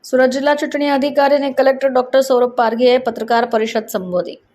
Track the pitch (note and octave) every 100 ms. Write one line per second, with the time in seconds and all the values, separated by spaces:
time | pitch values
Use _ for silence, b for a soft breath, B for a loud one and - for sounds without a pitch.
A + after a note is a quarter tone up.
0 | - B3+ B3+ C4 C#4+ D4 D4+ D4 C#4+ C#4
1 | C#4+ C#4+ C#4 C#4+ C#4 C4 C4+ C4+ C4+ B3+
2 | B3+ C4+ C4+ B3+ B3 B3 A3+ A3+ B3+ B3
3 | B3+ A3+ A3+ A#3 A#3 A#3 A3+ A3+ G#3+ G#3
4 | F#3 F3+ F3 - _